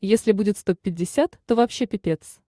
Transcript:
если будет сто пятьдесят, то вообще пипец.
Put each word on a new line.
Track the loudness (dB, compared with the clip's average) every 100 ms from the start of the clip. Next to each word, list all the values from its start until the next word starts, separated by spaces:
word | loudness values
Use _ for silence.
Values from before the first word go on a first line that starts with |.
если | 0 2 2
будет | 2 2 -2
сто | -2 -4
пятьдесят, | -4 -6 -4 0 -2 -2 -2
то | 2
вообще | 2 0 -4
пипец. | -4 -4 -4 -6 -20 _